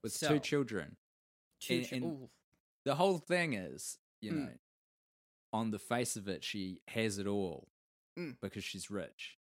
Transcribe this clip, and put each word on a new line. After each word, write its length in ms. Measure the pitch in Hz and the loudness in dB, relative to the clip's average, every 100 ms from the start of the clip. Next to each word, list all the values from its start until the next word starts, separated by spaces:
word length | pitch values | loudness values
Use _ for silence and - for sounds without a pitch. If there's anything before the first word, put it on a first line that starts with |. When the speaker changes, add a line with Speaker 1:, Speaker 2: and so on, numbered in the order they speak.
Speaker 1:
With 120 | 113 | -4
Speaker 2:
So, 160 | - 156 | -2 4
Speaker 1:
two 100 | 147 | 4
children. 580 | - 147 123 104 73 - _ _ _ _ _ _ | 6 2 2 -2 -4 -12 _ _ _ _ _ _
Speaker 2:
two 160 | - 123 | 0 0
Speaker 1:
And, 140 | 123 | 2
Speaker 2:
chi-, 60 | 127 | -2
Speaker 1:
and 80 | 165 | -2
Speaker 2:
ooh. 240 | 143 127 _ _ _ _ _ | -4 -12 _ _ _ _ _
Speaker 1:
the 120 | - 139 | -2 4
whole 220 | 190 180 | 4 4
thing 360 | - 175 165 | 2 2 4
is, 440 | 110 85 67 - - _ _ | 0 -2 -8 -10 -10 _ _
you 100 | 107 | -2
Speaker 2:
Mm. 20 | 151 135 | -2 -2
Speaker 1:
know, 120 | 60 _ _ _ _ _ _ _ _ _ | -10 _ _ _ _ _ _ _ _ _
on 180 | 110 113 | 0 0
the 80 | 107 | -2
face 360 | - 120 120 113 | 0 2 2 -2
of 100 | 98 | -4
it, 160 | 90 | -4
she 380 | - 104 95 92 - | -4 -4 -4 -6 -4
has 280 | 117 110 101 | 2 2 2
it 100 | 98 | 0
all 420 | 101 95 80 - _ _ _ _ - | 2 0 -4 -12 _ _ _ _ -8
Speaker 2:
Mm. 220 | 170 120 | -8 -6
Speaker 1:
because 220 | 98 104 | -8 -6
she's 260 | - 98 - | -8 -8 -6
rich. 460 | 101 71 - - - | -6 -6 -10 -14 -16